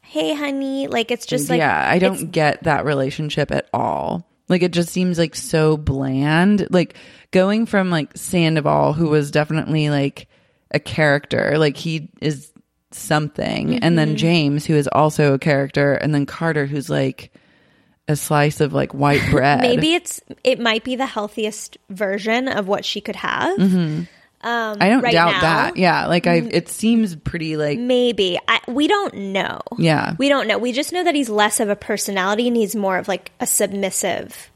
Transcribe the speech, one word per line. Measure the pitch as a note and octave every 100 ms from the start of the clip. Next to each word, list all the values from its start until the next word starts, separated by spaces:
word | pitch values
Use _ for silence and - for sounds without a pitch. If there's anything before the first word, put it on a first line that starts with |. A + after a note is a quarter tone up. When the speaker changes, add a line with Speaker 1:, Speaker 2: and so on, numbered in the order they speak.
Speaker 1:
"Hey, | _ D4+ D#4+
honey." | D4+ D4 C#4 C4+ C4+ C#4
Like, | A#3+ A3
it's | A#3+ -
just, | - D3
like, | E3+
Speaker 2:
Yeah, | D3 D#2+ C2+
I | F3
don't | F#3
Speaker 1:
it's | F#3+
Speaker 2:
get | D#3+ - D3+ -
that | D#3+ C#3+
relationship | G#2 C#3 C3+ D3 D3+ D3+ C#3+
at | - -
all. | - A#2 D2 C#2+ F3 - _ _
Like, | F3+
it | F3
just | E3+ E3+
seems, | - F3+ E3
like, | E3
so | - - D#3+ D#3 D#3
bland. | D3+ C3+ C3+ C3 D3 D#3 G3+ G#3 -
Like, | F3+ D#3+ - - - _
going | F#3 F#3+ G#3+ A3+
from, | G#3 F#3
like, | E3+ C#3+ -
Sandoval, | - F3+ E3 D#3+ D3 D3 C#3+
who | D3+ E3
was | D3+ C#3+
definitely, | D3+ D3+ D#3 - D#3 D3+
like, | D3 C#3 - - _ _ _ _
a | D3+
character, | - - D3+ C#3+ - - - D3
like, | D#3 C#3
he | E3+ D#3+ D3 _
is | D3 C#3+ - _ _ _ _
something. | - - D3+ D3+ - - - - B3
And | E3 E3+
then | D#3
Speaker 1:
Mm-hmm. | D3+
Speaker 2:
James, | D#3+ E3+ C#3+ D3 -
who |
is | D3+ C#3+
also | - D#3 D3+ D3
a | C3+
character. | E3 C#3 C#3 D3 C#3+
And | C3+ D3
then | D3 C#3
Carter, | - E3 D3+ C#3+
who's, | D3 C3
like, | D3 C3+ - - _ _ _ _ _ _ _ -
a |
slice | D3 - D3+ D3 D3
of, | D3+
like, | C#3+ C#3
white | C3+ C#3+ C#3+ -
Speaker 1:
<laughs> |
Speaker 2:
bread. | - C3+ C#3+
Speaker 1:
Maybe | - B3 D#4
it's, | F4 - - _ -
it | - A#3+
might | A#3 A3
be | B3+ B3+
the | C4
healthiest | - G#3 - G#3+ G#3+ - - _
version | F#3+ G#3 G3+ G3 A3+ C4
of | G#3 F#3+
what | G3+
she | - G#3+
could | - -
have. | - - C4 F#4+
Speaker 2:
Mm-hmm. | F#3+ F#3 E3 D3+ F3 _ _ _
Speaker 1:
Um, | A3+ A#3 A3+ G#3
Speaker 2:
I | G3+
don't | B3
Speaker 1:
right | A#3+
Speaker 2:
doubt | E3 E3+
Speaker 1:
now. | F#3+
Speaker 2:
that. | D#3+ D#3+ - -
Yeah, | F3+ D3+ D#3
like, | F3 F3
I, | E3+
Speaker 1:
Mm. | A#3
Speaker 2:
it | - -
seems | - G#3+ A#3 A3 D#3+
pretty, | - E3+ D#3+ D#3
like, | D3+ D3
Speaker 1:
Maybe. | B3 B3+ B3 G#3 F#3 F3 -
I, | A#3 -
we | A#3+ D4+
don't | G#4 G4 - G3
know. | F#3+ F#3 - - -
Speaker 2:
Yeah. | D#3+ D3+ - E3
Speaker 1:
We | C#4
don't | C#4 G#3+
know. | G3+
We | A#3+
just | A#3+ D4
know | F4
that | F4 D4
he's | A#3+
less | G#3 G#3 -
of | G#3+
a |
personality | G3+ - G#3 - G3 F#3 G#3 A#3+
and | A#3
he's | G#3 A3
more | G3 F#3
of, | F#3
like, | F3+ - _
a | B3
submissive | - G#3 G3 F#3+ - G3 - - - -